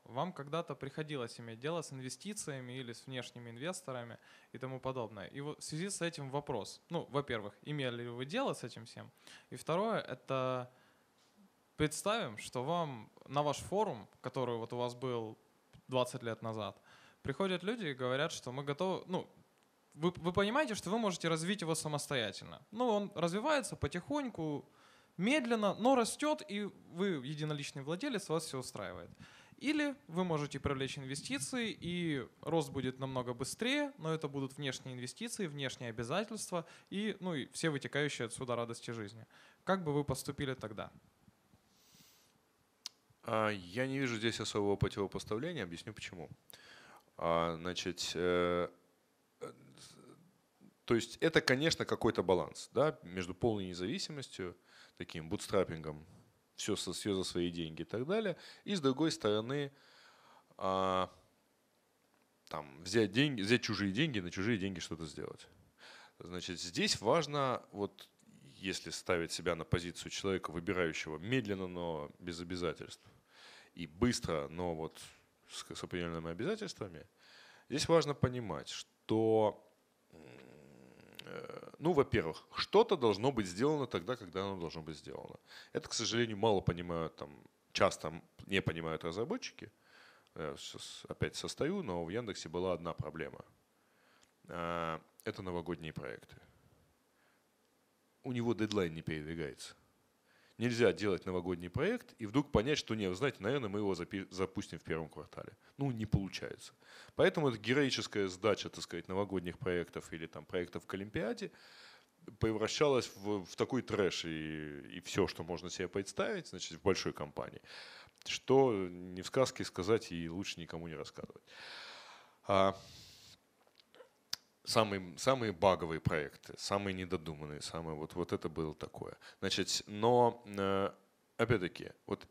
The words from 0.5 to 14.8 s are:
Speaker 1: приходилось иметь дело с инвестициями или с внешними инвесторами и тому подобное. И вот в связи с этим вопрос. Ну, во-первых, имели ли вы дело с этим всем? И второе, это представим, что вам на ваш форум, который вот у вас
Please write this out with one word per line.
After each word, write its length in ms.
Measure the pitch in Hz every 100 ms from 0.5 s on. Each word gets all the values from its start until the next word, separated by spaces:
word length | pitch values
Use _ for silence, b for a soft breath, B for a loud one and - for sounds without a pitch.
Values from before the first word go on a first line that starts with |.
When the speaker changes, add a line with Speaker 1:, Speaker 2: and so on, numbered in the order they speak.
| 160 170
Speaker 1:
приходилось 640 | 135 139 156 147 147 117 -
иметь 200 | 117 113
дело 220 | 143 170
с 100 | -
инвестициями 800 | 131 127 - 196 208 - 135 123
или 200 | 127 120
с 140 | 117 -
внешними 440 | 131 120 120 120
инвесторами 680 | 117 160 185 - 127 117 113 B B B
и 60 | 117
тому 220 | 131 131
подобное. 460 | 131 131 107 104 -
И 140 | 139
вот 200 | 147 -
в 40 |
связи 260 | - 151 196
с 100 | 185
этим 280 | 170 165 135
вопрос. 500 | 143 143 117 95 - -
Ну, 160 | 165 -
во-первых, 440 | 143 143 117 101 -
имели 400 | - 147 131 120
ли 40 | 120
вы 160 | 120 135
дело 280 | 226 254
с 100 | 143
этим 220 | 123 117 113
всем? 240 | 113 110 B B B B
И 60 | 127
второе, 440 | - 170 220 185
это 680 | - 127 - 135 127 127 123 b b b b _ _ _ - _ _ -
представим, 600 | 151 - 202 226 147 110
что 240 | - 127
вам 460 | 131 175 156 120 - - -
на 160 | 139
ваш 160 | 147 135
форум, 500 | - 190 202 117 - -
который 360 | 127 139 120 117
вот 160 | 113
у 40 |
вас 180 | 123